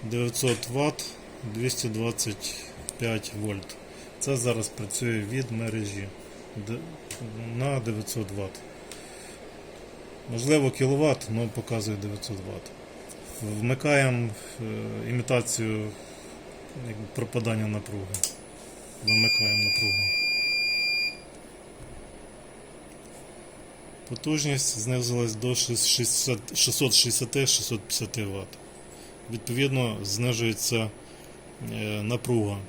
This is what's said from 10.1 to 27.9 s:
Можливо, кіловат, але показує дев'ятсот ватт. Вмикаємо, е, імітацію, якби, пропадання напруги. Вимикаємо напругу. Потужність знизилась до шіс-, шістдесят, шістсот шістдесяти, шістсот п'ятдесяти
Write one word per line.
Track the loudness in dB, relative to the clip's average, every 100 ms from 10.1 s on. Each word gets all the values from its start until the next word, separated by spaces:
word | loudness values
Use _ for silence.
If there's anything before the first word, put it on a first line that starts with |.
| -14 -6
Можливо, | -2 6 8 6
кіловат, | 6 4 6 6 4 2 0
але | 0
показує | -2 -2 -2 0 -2
дев'ятсот | -2 -6 -6 -6
ватт. | -6 -8 -10 -14 -14 -14 -14 -14 -12 -6
Вмикаємо, | -4 0 2 4 6 6 8 4 2 -2 -10 -8
е, | -4 -4 -4 -4 0
імітацію, | 0 4 4 4 2 2 2 -2 -6 -12 -14 -14 -14 -14 -14 -12 -8 -8
якби, | -6 -6 -4
пропадання | -2 0 2 2 2
напруги. | 0 -2 -6 -4 -2 -2 -4 -14 -16 -16 -16 -16 -6
Вимикаємо | 2 4 6 4 4 4
напругу. | 4 4 4 4 4 4 4 4 4 4 4 4 4 4 2 -2 -14 -16 -16 -16 -18 -16 -14 -14 -14 -16 -16 -16 -16 -16 -18 -18 -18 -18 -16 -16 -16 -16 -16 -16 -18 -16 -16 -16 -8
Потужність | -6 0 2 4 4 2 0
знизилась | 0 2 2 2 2 2
до | 2 2
шіс-, | 2 4 4
шістдесят, | 4 4 4 2 0 0 4
шістсот | 4 6 6
шістдесяти, | 6 6 4 2 2 4
шістсот | 4 2 -2
п'ятдесяти | -2